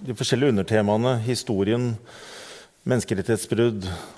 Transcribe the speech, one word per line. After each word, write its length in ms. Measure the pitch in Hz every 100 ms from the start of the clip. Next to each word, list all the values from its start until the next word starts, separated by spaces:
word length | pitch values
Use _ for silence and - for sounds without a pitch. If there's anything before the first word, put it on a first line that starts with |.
| 135
de 80 |
forskjellige 400 | 113 123 120 143
undertemaene, 600 | 104 90 110 104 107 123 123 110
historien, 720 | 120 - 98 98 120 123 113 - - - - - - - _ -
menneskerettighetsbrudd, 1000 | 123 - 98 95 107 - 110 120 107 92 85 -